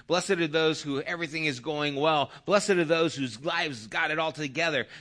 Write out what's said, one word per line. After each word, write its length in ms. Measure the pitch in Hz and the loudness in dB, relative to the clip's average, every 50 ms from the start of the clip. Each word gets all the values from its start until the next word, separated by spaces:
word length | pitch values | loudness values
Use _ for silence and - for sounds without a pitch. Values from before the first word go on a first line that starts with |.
| - | -4
Blessed 240 | - 160 180 175 - | -2 0 0 2 2
are 160 | 196 175 170 | 2 2 2
those 340 | 156 143 160 160 156 156 - | 2 2 2 2 2 2 0
who 220 | - 147 139 135 151 | -2 -4 -4 -4 -4
everything 420 | 156 175 170 170 151 147 165 160 | -4 -6 -6 -6 -6 -6 -4 -2
is 160 | 156 139 123 | -2 -2 -4
going 340 | 120 151 151 147 147 147 143 | -4 -6 -4 -2 -2 -2 0
well. 360 | 139 147 160 156 147 135 - - - - | 2 2 4 4 4 2 0 -4 -8 -2
Blessed 240 | - 190 208 196 - | 2 2 2 4 4
are 160 | 196 175 170 | 4 4 4
those 280 | 151 165 165 165 165 - | 4 4 4 2 2 0
whose 240 | 139 135 127 110 107 139 | -2 -4 -4 -6 -6 -6
lives 420 | 170 170 170 175 156 139 113 107 | -4 -2 -2 -2 -2 -4 -8 -10
got 240 | 107 170 175 165 156 | -6 -2 0 0 0
it 80 | 156 156 | 0 0
all 140 | 160 160 156 | -2 -2 -2
together." 560 | - 151 143 127 156 165 165 156 131 113 - - - | -4 -6 -4 -2 0 0 2 2 0 -2 -4 -8 -18